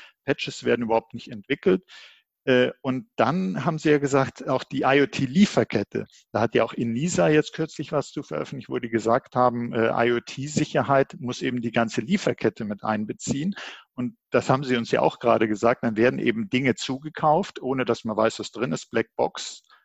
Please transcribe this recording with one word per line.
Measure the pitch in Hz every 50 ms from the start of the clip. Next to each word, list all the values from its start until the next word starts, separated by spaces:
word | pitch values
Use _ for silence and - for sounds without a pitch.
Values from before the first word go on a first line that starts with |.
| - - _ _ _
Patches | - 139 - - 143 - - 127
werden | 120 120 117 120
überhaupt | 110 113 113 - _ -
nicht | 113 - -
entwickelt. | 123 104 98 - 135 - - 185 185 185 - - - - - - - _ _ _ _ _ _
Äh, | 135 127 127 123 123 - _
und | - 135 127 131 110 - _
dann | - 113 120 156 185 190 190 185 - 135
haben | 175 160 151
Sie | - 160
ja | 147 143
gesagt, | 143 135 135 139 135 117 - - - 160
auch | 131 131 -
die | - - 135 -
I-O-T-Lieferkette. | 131 135 147 - - - - 139 123 131 185 208 - - - 113 - - 107 101 - - 113 107 - - - _ _ -
Da | 107
hat | 113 113 -
ja | 117 113
auch | - -
enisa | - 117 117 113 120 151 180 165 180 175 165
jetzt | 151 151 147 - -
kürzlich | - 160 151 - - 147 - -
was | 143 - -
zu | - 151 135
veröffentlicht, | - 151 151 - - 143 135 - -
wo | 131 127
die | - -
gesagt | 113 110 104 113 117 135 - - -
haben, | 127 127 123 120 120 120 120 -
äh, | 117 113 113 - - 117 120
I-O-T-Sicherheit | 120 117 - - - 135 135 151 151 - 156 - - 151 120 - 139 135 139 - - -
muss | 131 120 123 - -
eben | 135 123 123
die | 117 120 110
ganze | 120 117 110 - - 110
Lieferkette | 131 196 - - - 117 - - 113 - - 117
mit | 104 104 101 -
einbeziehen. | 110 110 107 107 110 127 - - - - 139 151 196 196 - - - - - - _ _
Und | - 123 120 - _ _ _
das | - 123 - -
haben | 135 131 143
Sie | 127 123
uns | 120 113 -
ja | - 113
auch | 135 156 - -
gerade | - 120 113 113 110 110
gesagt, | 107 101 - 117 123 - -
dann | 117 110
werden | 107 117 127 135 127
eben | 110 123 110 113 113 95
Dinge | - 127 139 127 -
zugekauft, | - - - 131 131 147 156 - - - 156 151 175 - - - -
ohne | - 127 135 131 123
dass | 113 117 - -
man | 113 107
weiß, | 101 110 110 - -
was | 107 - -
drin | 107 117 151 156
ist, | - - -
Blackbox | - 113 113 - _ - 127 170 - - - - - - _ _ _ _ _